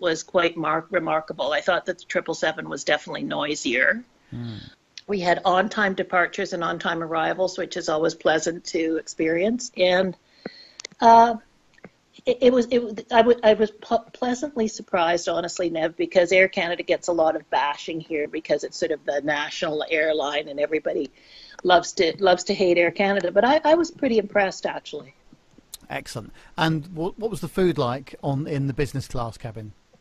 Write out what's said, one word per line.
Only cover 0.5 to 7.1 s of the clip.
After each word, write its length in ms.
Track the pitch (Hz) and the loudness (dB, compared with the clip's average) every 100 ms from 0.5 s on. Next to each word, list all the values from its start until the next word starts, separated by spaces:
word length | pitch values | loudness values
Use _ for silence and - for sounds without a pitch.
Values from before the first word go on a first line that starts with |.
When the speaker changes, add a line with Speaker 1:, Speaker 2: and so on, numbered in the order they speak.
| 170 | 0
Speaker 1:
mar-, 280 | 156 160 160 | -2 -2 -2
remarkable. 600 | 185 160 156 - 156 139 | -4 0 -2 -2 -6 -2
I 100 | 151 | -2
thought 240 | 151 170 - | 0 -2 -2
that 100 | 175 | -8
the 60 | - | -4
triple 280 | 180 170 160 | -4 -4 -4
seven 340 | 165 160 156 | -2 -4 -8
was 140 | 151 | -8
definitely 400 | - 151 - 151 | -2 -2 -4 -10
noisier. 800 | - 151 147 151 - 120 147 214 247 _ _ | -6 -4 -4 -4 -2 2 2 0 -6 _ _
Speaker 2:
Mm. 240 | 120 120 107 - - _ - - | -12 -10 -12 -16 -20 _ -20 -6
Speaker 1:
We 120 | 202 | -4
had 200 | 175 170 190 | 0 2 2
on-time 480 | 180 208 - 202 | 2 0 0 -2
departures 580 | 190 180 185 170 - 196 | -2 -2 0 0 -2 -6
and 120 | 180 | -4
on-time 380 | 170 170 185 165 | -4 -4 -4 -4
arrivals, 560 | 165 | -4